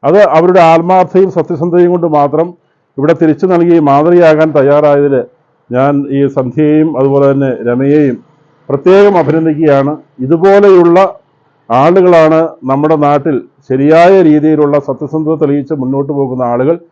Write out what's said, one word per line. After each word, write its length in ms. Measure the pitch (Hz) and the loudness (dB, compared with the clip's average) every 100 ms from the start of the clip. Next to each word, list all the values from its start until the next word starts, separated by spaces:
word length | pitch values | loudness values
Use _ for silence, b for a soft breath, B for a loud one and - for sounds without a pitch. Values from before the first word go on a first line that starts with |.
| 135 | 0
അത് 120 | 185 196 156 | 2 2 2
അവരുടെ 240 | 180 185 165 | 2 2 4
ആത്മാർത്ഥതയും 600 | 165 170 185 185 190 190 170 | 2 2 0 0 0 -2 -2
സത്യസന്ധതയും 540 | 160 170 170 175 175 | -6 -6 -2 0 0
കൊണ്ട് 140 | 175 170 151 | 0 -2 -2
മാത്രം 280 | 143 156 170 175 _ _ _ - | -2 -2 -6 -8 _ _ _ -6
ഇവിടെ 160 | 147 160 | -2 0
തിരിച്ചു 240 | 165 147 185 | 0 0 -2
നൽകി 240 | 180 170 170 151 | 0 2 2 2
മാതൃകയാകാൻ 600 | 139 156 175 165 156 160 147 | 0 2 2 2 2 0 0
തയ്യാറായതിൽ 560 | 135 147 151 143 143 135 113 _ _ _ _ | 0 2 2 0 0 -2 -4 _ _ _ _
ഞാൻ 240 | 123 139 143 139 139 | -4 -2 -2 -4 -2
ഈ 40 | 139 139 | -2 -2
സന്ധ്യയെയും 540 | 127 139 151 151 156 131 | -6 -2 0 0 -2 -2
അതുപോലെ 260 | 135 139 139 | -2 0 0
തന്നെ 200 | 139 139 117 117 | 0 -4 -4 -4
രമയെയും 500 | 123 135 151 143 117 _ _ _ _ _ | -4 0 0 0 -4 _ _ _ _ _
പ്രത്യേകം 460 | 139 156 190 208 190 | -4 2 4 4 2
അഭിനന്ദിക്കുകയാണ്. 720 | 143 156 160 147 160 139 139 151 _ _ 131 | -2 -2 -2 -2 0 0 -2 -6 _ _ -4
ഇതുപോലെയുള്ള 720 | 165 190 196 202 190 170 175 190 - _ _ _ _ _ 117 | 0 2 4 4 4 4 2 0 -4 _ _ _ _ _ 0
ആളുകളാണ് 580 | 147 185 180 170 156 160 160 - 127 | 2 2 2 4 4 2 -2 -6 -6
നമ്മുടെ 260 | 135 151 156 147 | -4 -2 0 0
നാട്ടിൽ 300 | 147 151 135 - _ _ | -2 -2 -6 -8 _ _
ശരിയായ 440 | 131 143 160 175 190 170 | -4 2 4 4 4 2
രീതിയിലുള്ള 460 | 151 147 156 147 147 143 | 2 0 0 0 -2 -4
സത്യസന്ധത 480 | 131 147 156 156 160 | -10 -8 -8 -6 -4
തെളിയിച്ച് 320 | 151 143 135 156 | -2 -4 -6 -8
മുന്നോട്ട് 300 | 127 135 139 143 | -6 -6 -6 -6
പോകുന്ന 240 | 135 127 123 | -6 -6 -4
ആളുകൾ. 220 | 120 131 170 _ | -2 -2 -4 _